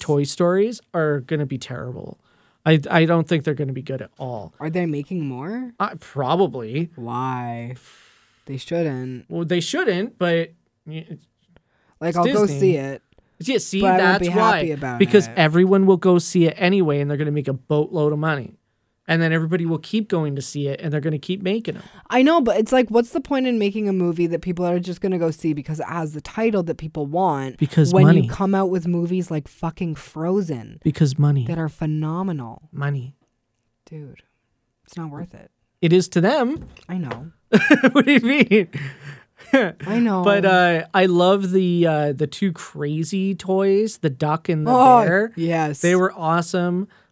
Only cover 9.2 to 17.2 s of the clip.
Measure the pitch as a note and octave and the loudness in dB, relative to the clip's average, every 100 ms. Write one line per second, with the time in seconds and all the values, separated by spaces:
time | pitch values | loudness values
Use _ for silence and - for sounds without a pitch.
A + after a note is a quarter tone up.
9.2 | - E3+ E3 F3+ E3+ D4+ E4 F3+ A#3 - | -10 -8 -4 -2 -2 -2 -2 -2 -4 -4
10.2 | F3 E3 E3 _ _ _ - D#3+ D#3+ D#3+ | 0 0 -2 _ _ _ -16 -14 -14 -18
11.2 | _ _ _ _ _ _ _ - E3 E3+ | _ _ _ _ _ _ _ -8 -4 0
12.2 | G#3 G#3 G#3 C#3 F#3+ D#3 C3+ C#3 _ _ | 2 4 2 4 2 2 -2 -10 _ _
13.2 | _ - E3+ A#3+ - F#3+ G3 F#3 F#3 G3 | _ -10 -2 -2 0 0 2 4 4 2
14.2 | F3 F#3+ A3 F#3 D#3 C#3+ C3+ A#2+ G3 G#3 | 2 2 4 2 0 -4 -4 0 4 4
15.2 | A2+ - D#3 E3 F#3 G3 F#3+ F#3 F#3 F3 | 4 2 2 4 4 6 6 4 4 4
16.2 | E3+ F#3 E3 - F3+ G3 D#3+ C#3+ C#3+ C#3+ | 2 2 2 2 0 2 2 0 -2 -2